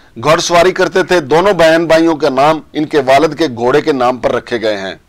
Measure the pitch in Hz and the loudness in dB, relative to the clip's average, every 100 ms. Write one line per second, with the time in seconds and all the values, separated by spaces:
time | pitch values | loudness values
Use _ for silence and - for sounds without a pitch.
0 | _ - 131 165 170 170 175 185 180 190 | _ -6 0 0 2 2 2 2 0 0
1 | 175 180 139 156 196 185 165 165 170 160 | 0 -2 0 0 2 2 2 2 2 2
2 | 165 160 151 131 143 160 135 151 151 156 | 2 0 -2 0 0 0 -6 -8 -4 -2
3 | 131 139 160 143 160 117 120 143 156 139 | 2 2 2 0 -4 -2 0 0 0 0
4 | 123 127 135 123 - 120 107 101 95 82 | -2 -2 -4 -4 -4 -4 -4 -4 -8 -12